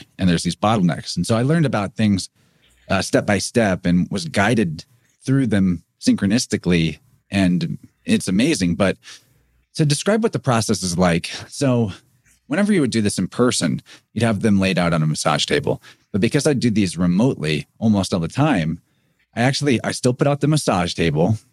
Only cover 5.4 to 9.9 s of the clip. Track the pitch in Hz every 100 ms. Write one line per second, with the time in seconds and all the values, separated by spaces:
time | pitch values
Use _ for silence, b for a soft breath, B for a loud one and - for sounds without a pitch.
5.4 | 127 101 95 87 - _ - 113 98 117
6.4 | - 104 - 87 82 76 _ _ - 98
7.4 | 92 90 82 - - _ - 110 - 95
8.4 | 139 139 87 87 95 - B B B B
9.4 | B B B - 151